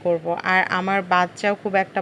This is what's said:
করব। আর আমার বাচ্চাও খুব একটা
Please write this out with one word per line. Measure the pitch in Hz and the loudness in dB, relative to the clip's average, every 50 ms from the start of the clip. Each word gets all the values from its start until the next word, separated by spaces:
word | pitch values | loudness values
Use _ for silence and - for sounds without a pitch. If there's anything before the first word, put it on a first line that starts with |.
| - | -2
করব। | 180 170 165 160 170 170 - - | 0 0 0 -2 -4 -4 -4 -2
আর | 185 185 185 - - | 0 2 2 2 2
আমার | - 185 185 190 196 196 185 | 0 -2 -2 0 -2 -2 0
বাচ্চাও | 180 185 180 180 175 - - - 202 202 202 - | 2 2 2 2 0 -2 -2 -2 -2 -2 -2 -2
খুব | 208 190 190 190 | -2 0 0 0
একটা | - - 196 | 0 -2 -6